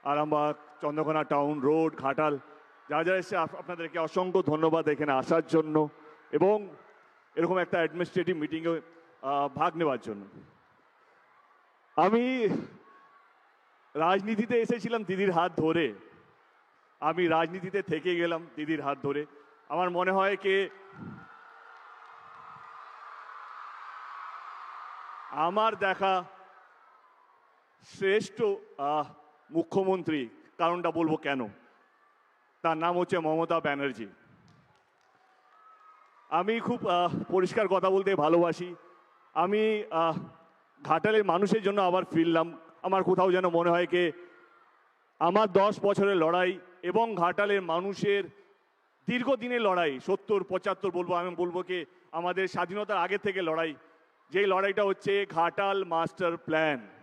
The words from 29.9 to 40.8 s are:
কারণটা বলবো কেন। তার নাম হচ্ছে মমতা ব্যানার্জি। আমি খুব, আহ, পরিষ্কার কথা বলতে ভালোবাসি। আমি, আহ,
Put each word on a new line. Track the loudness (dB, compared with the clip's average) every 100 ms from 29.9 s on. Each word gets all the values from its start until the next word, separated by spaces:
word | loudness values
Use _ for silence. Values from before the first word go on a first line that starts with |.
| 0 0 -2 -4 -10 -20 -2
কারণটা | 0 0 -2
বলবো | 0 0 0
কেন। | -2 -2 -4 -10 _ _ _ _ _ _ _ _ _ _
তার | -2 0
নাম | 0 0
হচ্ছে | 0 0
মমতা | 0 0 2 0
ব্যানার্জি। | 0 -2 -4 -6 -12 -14 _ -20 _ _ _ _ _ _ _ _ _ _ _ _ -20 -20 -20 -20 _ _ _
আমি | -2 0 -2
খুব, | -2 -4 0
আহ, | 2 2 -2 -2
পরিষ্কার | 0 2 0 0
কথা | 2 2
বলতে | 2 0
ভালোবাসি। | 2 4 4 4 0 -8 -12 -20 -20 _ _ _
আমি, | -2 0 2 2 0 -2
আহ, | 0 0 0 -8 -20 _ _ _ _